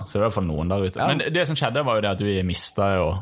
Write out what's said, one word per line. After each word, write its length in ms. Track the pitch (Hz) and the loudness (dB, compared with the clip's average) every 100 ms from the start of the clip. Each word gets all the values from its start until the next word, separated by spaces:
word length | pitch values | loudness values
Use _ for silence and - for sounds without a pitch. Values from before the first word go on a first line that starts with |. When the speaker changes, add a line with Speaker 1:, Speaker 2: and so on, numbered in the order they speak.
Speaker 1:
så 100 | 98 | -2
det 20 | 101 | 0
er 100 | 110 | 0
i 40 | |
hvert 40 | |
fall 120 | 101 92 | 0 -2
noen 240 | 76 85 | -2 0
der 160 | 98 95 | 0 -2
ute. 80 | - | 0
Speaker 2:
Ja. 80 | 156 | 0
Speaker 1:
Men 100 | 143 | 0
det, 160 | - | 0
det 120 | 165 156 | 0 0
som 80 | 151 | 0
skjedde 280 | 127 131 | 0 0
var 120 | 139 110 | 0 2
jo 60 | |
det 100 | 104 | 0
at 100 | 95 | 0
vi 200 | 101 98 | 0 0
mistet 520 | 92 85 - - 98 95 | 0 0 0 2 2 2
jo 140 | 80 92 | 0 -2